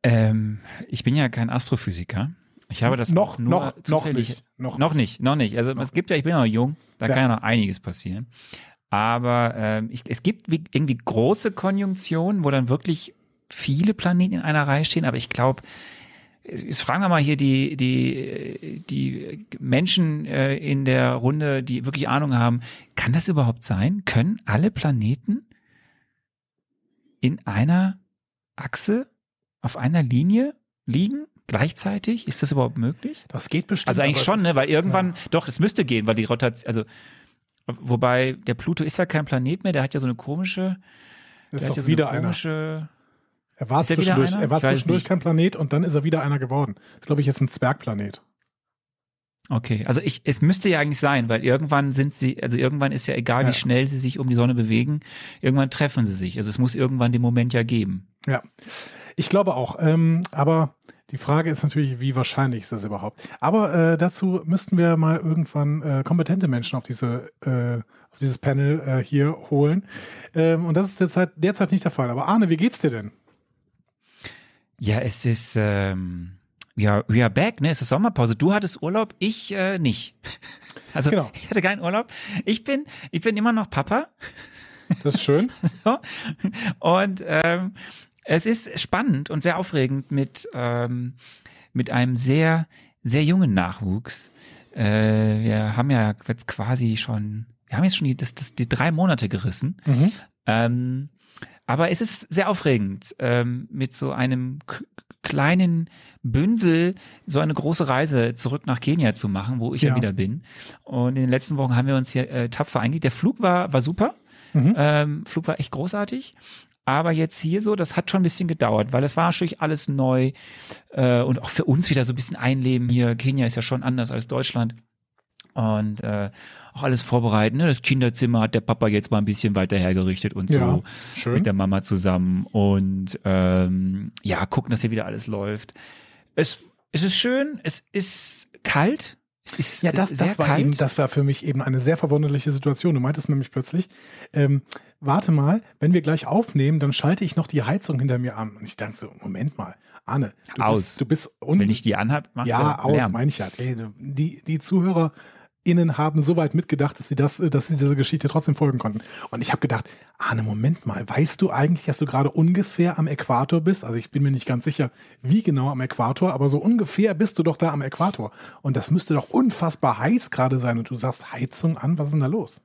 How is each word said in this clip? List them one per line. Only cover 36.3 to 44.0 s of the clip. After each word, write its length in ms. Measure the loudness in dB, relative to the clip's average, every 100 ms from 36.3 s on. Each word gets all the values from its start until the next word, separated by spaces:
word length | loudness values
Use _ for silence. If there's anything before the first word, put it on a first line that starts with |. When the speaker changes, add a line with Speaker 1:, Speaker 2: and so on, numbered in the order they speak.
| 0 -2 -2 -4
Speaker 1:
also, 180 | -4 -4 -12 -20 -20 _ _ _ _ -14
wobei 720 | -12 -2 0 2 2 0 -4 -6
der 80 |
Pluto 300 | -4 -4 -2
ist 120 | -2 -2
ja 80 |
kein 220 | -2 -2 -2
Planet 360 | -2 -2 -2
mehr, 120 | -2
der 80 | -2
hat 100 | -2
ja 80 | -2
so 60 | -4
eine 80 |
komische, 640 | -4 -6 -6 -4 -2 -4 -4 _ -20 -20 -20 -20 _ _
Speaker 2:
Ist 80 | -6
Speaker 1:
der 80 | -4
hat 20 |
Speaker 2:
doch 40 | -2
Speaker 1:
ja 60 |
so 60 | 2
Speaker 2:
wieder 200 | 2 2
Speaker 1:
eine 100 | 0
Speaker 2:
einer. 80 | -2
Speaker 1:
komische 600 | -4 -4 -4 -6 -8 -10 _ _ _ _ _ _ _
Speaker 2:
Er 100 | -2
war 140 | 0
Speaker 1:
Ist 80 | 2
er 80 |
wieder 60 | 2